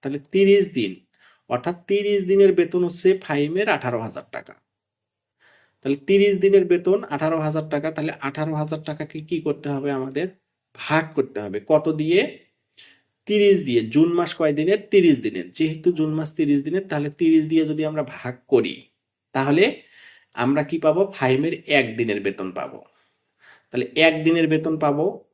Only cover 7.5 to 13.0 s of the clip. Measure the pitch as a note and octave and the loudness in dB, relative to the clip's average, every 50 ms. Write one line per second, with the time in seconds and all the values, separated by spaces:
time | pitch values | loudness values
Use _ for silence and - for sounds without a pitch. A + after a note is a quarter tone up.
7.5 | D3+ D#3+ D#3 D#3 D#3 D3 C#3+ D#3+ D#3+ D#3+ D3+ D#3+ D3+ - - C#3 C#3 - D#3 D#3 | -2 -4 -6 -4 -6 -4 -4 -4 -6 -4 -6 -6 -8 -8 -10 -10 -6 -6 -6 -4
8.5 | D#3 D3+ D3+ D#3 D#3 D#3 D#3 - D3+ D3+ D#3 D3 - D#3+ D3+ D#3 F3 E3 D#3+ D#3 | -4 -4 -4 -6 -6 -8 -8 -10 -10 -10 -10 -12 -12 -14 -10 -6 -6 -6 -4 -4
9.5 | C#3+ C#3+ - D3 C#3+ C#3 C3+ C#3+ C#3+ C3+ C3 C3+ C3+ C#3+ E3+ F#3+ F#3 _ _ _ | -6 -6 -6 -6 -6 -4 -4 -4 -4 -4 -6 -6 -6 -6 -6 -6 -8 _ _ _
10.5 | _ _ _ _ _ - - - D3 D#3+ D#3+ D#3 - - B2+ - - G#2 G#2 G2+ | _ _ _ _ _ -18 -8 -2 0 0 0 -2 -2 -2 -2 -2 -2 -10 -10 -6
11.5 | F#2+ G#2 - _ D#3 D3+ D3+ D#3+ D#3+ D3+ D#3 D#3 E3+ F#3+ A#3+ D4 - - _ _ | -8 -8 -2 _ 2 2 2 2 -2 -2 -2 2 2 2 2 0 -6 -14 _ _
12.5 | _ _ _ _ _ _ - - _ _ | _ _ _ _ _ _ -20 -20 _ _